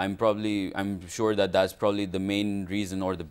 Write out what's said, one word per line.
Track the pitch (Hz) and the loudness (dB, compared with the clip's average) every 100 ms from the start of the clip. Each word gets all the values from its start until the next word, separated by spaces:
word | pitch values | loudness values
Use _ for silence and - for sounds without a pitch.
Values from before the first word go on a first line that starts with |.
I'm | 95 95 | 0 2
probably, | 110 104 107 101 92 98 | 2 2 -2 -2 -2 -2
I'm | 101 92 90 | -2 -4 -6
sure | - 110 | 0 2
that | 101 95 | 4 4
that's | 95 95 | 4 2
probably | - 104 101 98 | 2 0 2 -2
the | 92 | -2
main | 95 101 104 101 90 | 0 0 0 -2 -2
reason | 101 92 95 | -4 -2 -2
or | 95 87 | -2 -2
the | 78 | -2